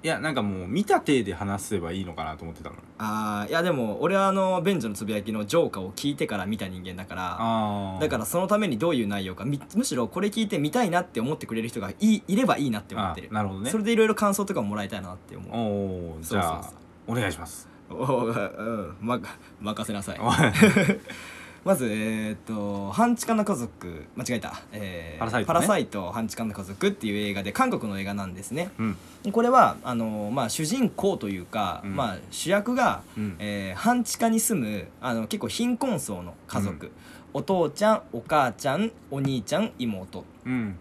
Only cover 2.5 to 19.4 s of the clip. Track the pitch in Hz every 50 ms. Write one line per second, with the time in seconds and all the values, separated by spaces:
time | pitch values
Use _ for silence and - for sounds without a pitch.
2.5 | 80 - 78 - - - - - - - 110 107 107 107 107 107 104 104 104 -
3.5 | 151 165 170 180 165 131 117 110 101 - 135 165 190 190 196 196 190 196 190 185
4.5 | 185 180 160 190 196 165 107 113 101 - 113 101 110 107 101 110 107 110 107 101
5.5 | - 170 165 117 - 98 92 95 - - - 143 143 139 - - 110 101 90 98
6.5 | 110 101 101 92 92 92 90 92 90 90 95 - - 90 92 90 87 - 113 113
7.5 | 113 113 110 104 104 101 98 95 95 92 151 151 139 117 113 - - 175 185 185
8.5 | 208 208 214 185 127 104 160 170 160 127 110 101 101 101 95 95 92 92 95 131
9.5 | 143 143 - - - 202 269 - - 127 117 104 - 180 190 214 208 233 220 202
10.5 | - 160 143 147 151 240 247 185 165 175 180 - - 117 110 135 151 - - 104
11.5 | 113 113 113 117 - 113 98 98 104 - 208 220 220 - - - 185 208 262 202
12.5 | - - 143 135 110 104 - - - 113 101 92 80 85 90 85 104 107 104 98
13.5 | 95 95 101 131 180 220 202 220 233 214 220 220 214 208 214 202 196 202 202 196
14.5 | 190 160 113 101 104 107 101 98 - 98 92 90 90 87 - - 92 92 92 92
15.5 | 104 117 117 107 101 101 98 95 92 90 87 85 80 80 80 82 107 101 90 82
16.5 | 80 82 - - - - - - - - - - 117 123 110 95 85 80 85 -
17.5 | - - - - - - - - 90 82 127 135 135 123 120 113 117 107 101 95
18.5 | - - 107 113 117 107 95 85 95 92 104 117 123 117 - - - -